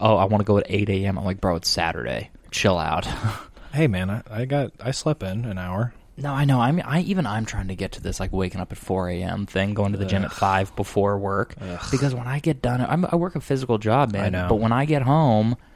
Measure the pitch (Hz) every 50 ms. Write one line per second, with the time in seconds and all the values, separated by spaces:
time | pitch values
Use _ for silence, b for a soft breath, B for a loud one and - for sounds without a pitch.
0 | 107 110 110 87 98 98 107 104 101 - 101 101 - - 92 101 104 101 98 95
1 | 98 98 95 - 101 95 95 98 - 95 85 87 - - - 95 85 82 - -
2 | 58 60 64 57 107 - - - - - - - - 104 92 85 78 78 78 -
3 | - - - B B 107 104 B B B B B B - - 143 160 131 95 92
4 | 92 95 101 131 - - 110 107 123 131 143 143 131 - - - - 127 135 -
5 | - 156 147 - 98 92 92 110 120 117 98 92 90 90 90 101 120 120 - -
6 | - - - - 139 143 135 139 147 139 135 127 - - 156 175 - - 139 170
7 | 180 - 202 190 147 101 101 110 110 - - 101 95 92 92 90 98 92 - -
8 | - 92 90 - 92 90 95 95 92 90 - 92 87 - - - - - 95 95
9 | 92 90 90 87 92 90 90 98 101 - - 92 95 101 107 107 101 101 104 98
10 | 98 95 98 95 98 - - - 104 98 95 95 98 - - - 101 - - 104
11 | 98 101 101 98 98 98 98 98 98 - - - 95 92 87 87 - - 143 123
12 | 143 139 127 120 120 127 135 147 - 165 151 131 - 131 120 123 123 - 147 165
13 | 185 - 170 170 175 185 - 147 - - 139 131 131 123 117 107 110 107 113 139
14 | 143 117 101 101 101 95 92 90 90 90 113 104 113 113 117 127 139 156 156 139
15 | 127 127 143 160 156 131 110 107 107 113 120 b b b b